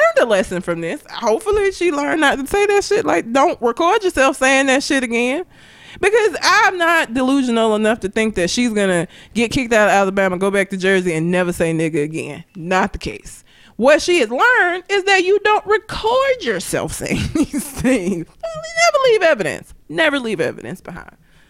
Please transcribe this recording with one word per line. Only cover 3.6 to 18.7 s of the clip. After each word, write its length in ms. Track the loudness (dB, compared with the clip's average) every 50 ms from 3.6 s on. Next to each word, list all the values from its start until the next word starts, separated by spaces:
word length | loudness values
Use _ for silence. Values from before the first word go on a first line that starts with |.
record 420 | -2 -2 0 0 2 2 2 2 0
yourself 340 | 0 0 2 2 2 2
saying 300 | 2 2 2 4 4 4
that 160 | 2 2 0 0
shit 200 | 0 0 0 0
again. 420 | -2 -2 -2 -2 -2 -4 -4 -6 -10 -16 -20 -20 -20 -20 -20 -20 -20 -6 -2
Because 360 | 0 2 4 4 2 2 0 0 2
I'm 340 | 2 4 4 4 2 2
not 380 | 0 0 2 2 2 0 0 -2
delusional 580 | 0 0 2 2 2 0 0 2 2 2 2 2
enough 260 | 2 2 0 0 0
to 80 | -4 -4
think 260 | -2 -2 -2 0 0
that 160 | -2 -2 -2
she's 200 | 0 -2 -2 0
gonna 360 | 0 0 0 2 0 0 -2 -4 -10 -18 -20 -6 -2
get 180 | -2 -2 0
kicked 220 | 0 -2 0 2 2
out 140 | 4 4
of 60 | 4 4
Alabama, 440 | 4 2 2 0 0 0 0 0
go 140 | -2 -2 0
back 180 | 0 0 -2 -2
to 80 | -4
Jersey, 340 | -2 0 2 2 2 0 0 -2
and 160 | -2 0 0
never 200 | 0 0 0 -2
say 220 | -2 -2 -2 -2 0
nigga 300 | -2 -2 -2 -2 -2 -4
again. 400 | -4 -6 -8 -10 -10 -12 -14 -18 _ -16
Not 380 | -14 -6 -2 -2 0 0 -2 -6
the 60 | -10
case. 440 | -10 -12 -12 -12 -16 -20 -20 -20 -20 _ _ _ -20 -16 _
What 220 | 0 4 4 4 4 4
she 160 | 2 2 2
has 100 | 2 0
learned 540 | 0 2 2 4 4 4 2 0 -2 -4 -4 -4
is 140 | -2 0 2
that 180 | 2 2 2 4
you 160 | 2 2 2
don't 260 | 2 0 0 0 0
record 800 | 0 0 0 -2 -6 -10 -4 -2 0 0 2 2 0 0 -2 -2
yourself 500 | -4 -4 -4 -4 -4 -4 -4 -4 -6 -6
<laughs> 0 |
saying 300 | -8 -6 -4 -4 -2 -2 -2 -2
these 340 | -2 -2 -2 -4 -6 -8
things. 600 | -8 -8 -4 0 0 0 0 0 -2 -4 -4 -6
Never 720 | -10 -14 -12 -12 -10 -10 -10 -12 -6